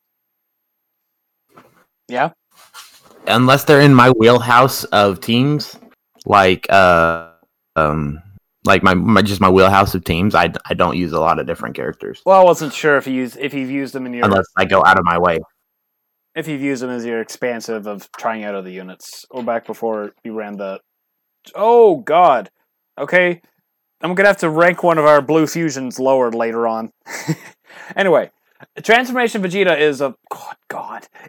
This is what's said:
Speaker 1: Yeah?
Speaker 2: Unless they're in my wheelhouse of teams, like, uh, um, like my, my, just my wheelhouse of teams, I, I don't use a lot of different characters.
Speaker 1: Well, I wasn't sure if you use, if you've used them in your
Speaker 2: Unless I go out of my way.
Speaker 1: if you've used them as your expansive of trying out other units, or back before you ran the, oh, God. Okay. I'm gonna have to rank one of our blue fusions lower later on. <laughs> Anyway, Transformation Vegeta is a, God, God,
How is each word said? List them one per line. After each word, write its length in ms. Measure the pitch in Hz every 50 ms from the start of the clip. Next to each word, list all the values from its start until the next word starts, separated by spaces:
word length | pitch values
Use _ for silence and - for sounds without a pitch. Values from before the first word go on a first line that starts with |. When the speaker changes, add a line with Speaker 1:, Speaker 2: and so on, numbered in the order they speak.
| _ _ _ _ _ _ _ _ _ _ _ _ _ _ _ _ _ _ _ _ _ _ _ _ _ _ _ _ _ _ _ _ _ _ _ _ _ _ _ _ _
Speaker 1:
Yeah? 220 | - 120 123 131 - _ _ _ _ _ _ _ _ _ - - _ _ _ _ _ _ _ -
Speaker 2:
Unless 380 | - 104 120 127 127 139 139 -
they're 160 | - 147 139
in 120 | 147 143 135
my 180 | 123 120 131
wheelhouse 720 | 123 110 110 117 123 120 117 123 120 123 135 127 - - -
of 340 | - - 104 101 101 92 -
teams, 580 | - 117 117 120 131 147 151 143 - - - - - _ _ _ _ _ _ _ -
like, 400 | - 101 101 95 92 90 - - -
uh, 600 | - 98 92 90 85 82 82 82 82 82 82 82 82 82 _ _ _ _ _ _ -
um, 460 | 80 78 76 76 80 73 71 73 80 87 101 - - _ _ _ _ -
like 200 | 98 98 90 95
my, 100 | 95 90
my, 280 | 90 90 113 107 98
just 200 | 104 101 101 90
my 80 | 98 92
wheelhouse 440 | 92 92 92 95 101 98 101 - -
of 100 | 90 -
teams, 280 | - 85 82 98 107 92
I, 200 | 82 90 85 76 - -
I 100 | - 87
don't 200 | 92 90 82 64
use 160 | 87 90 76
a 80 | 80 78
lot 180 | 80 82 78
of 80 | 78 65
different 300 | - 76 - - - -
characters. 460 | - 60 - - - - - - - -
Speaker 1:
Well, 140 | 185 190 190
I 40 | 185
wasn't 260 | 175 160 - 160 135
sure 240 | - - - 151 143
if 120 | 135 -
you 80 | 135 131
use, 200 | 127 127 117 -
if 180 | - 147 139 143
you've 160 | 135 131 127
used 240 | 139 139 139 113 -
them 120 | 131 127
in 80 | 123 123
your 100 | 120 110
Speaker 2:
Unless 240 | 104 98 98 90 - -
I 80 | 92 95
go 180 | 90 95 95 90
out 120 | 92 95
of 60 | 95 85
my 160 | 87 85 85
way. 200 | 87 101 92 78 - _ _ _ _ _ _ _ _ _ _ _ _ _ _ _ _ _ -
Speaker 1:
if 120 | 160 156
you've 140 | 160 147 131
used 220 | 139 139 135 117 127
them 60 | 127
as 160 | 123 120 117
your 160 | 117 117 113
expansive 680 | 110 - - - 131 123 117 113 - 117 113 107 101
of 240 | 107 104 95 - _ -
trying 260 | - - 117 110 110 104
out 120 | 104 101
other 140 | 98 92 92
units, 560 | 92 95 92 92 92 _ - - - - - _
or 120 | - 127
back 240 | 117 120 117 117 -
before 460 | - 107 - 117 113 110 107 104 101 _ _ -
you 100 | 117 110
ran 240 | 110 107 104 101
the, 220 | 98 101 95 98 - _ _ _ _ _ _ _ _ _ _ _ _ _ - -
oh, 420 | - 208 226 240 240 226 202 170
God. 520 | 135 104 143 151 175 180 156 131 110 98 - _ _ _ _ _ _ _ _ _
Okay. 440 | - 143 - 175 180 180 175 175 170 _ _ _ _ _ _ _ _ _ _ _ -
I'm 120 | - 175 180
gonna 140 | 185 196
have 100 | 202 196
to 120 | - 180 160
rank 340 | 156 165 170 180 175 - 185
one 140 | 170 165
of 80 | 156 147
our 160 | 151 151 143
blue 260 | 131 131 156 160 156
fusions 520 | - - 170 165 156 131 135 131 123 - 127
lower 320 | 131 131 135 131 123 117
later 360 | 113 117 117 117 113 117 117
on. 240 | 113 113 113 113 - _ _ _
<laughs> 300 | - - - - 156 160 - - - _ _ _ _ - - - - -
Anyway, 360 | 190 196 185 151 120 92 - _ _ _ _ _ _ - _ - 185
Transformation 600 | - - 226 247 262 247 240 254 240 226 240 214 185
Vegeta 340 | 180 170 202 190 180 160
is 220 | 143 151 151 139 123
a, 160 | 143 131 - _ _ -
God, 240 | - - - - - _ _ -
God, 380 | - - - - - - - _ _ - -